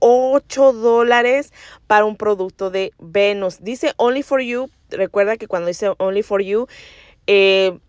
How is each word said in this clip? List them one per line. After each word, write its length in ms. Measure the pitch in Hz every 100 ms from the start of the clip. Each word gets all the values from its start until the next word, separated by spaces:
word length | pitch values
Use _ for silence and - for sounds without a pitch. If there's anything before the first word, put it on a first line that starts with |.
ocho 760 | 233 247 254 277 - - 269
dólares 760 | 233 233 233 240 240 240 269 285 - - - _
para 180 | 214
un 120 | 214 214
producto 520 | 208 202 190 - 190
de 240 | 190 190 -
Venus. 680 | 165 180 202 202 190 -
Dice 300 | 185 254 311 -
Only 260 | 240 262
for 200 | 277 269
You. 260 | 247 240 269 _ _
Recuerda 480 | - 185 202 202 226
que 80 | 214
cuando 220 | 180 175
dice 260 | 180 202 190
Only 260 | 190 196
for 200 | 214 196
You, 240 | 190 208 247 - - - - _ -
eh, 520 | 196 196 190 190 180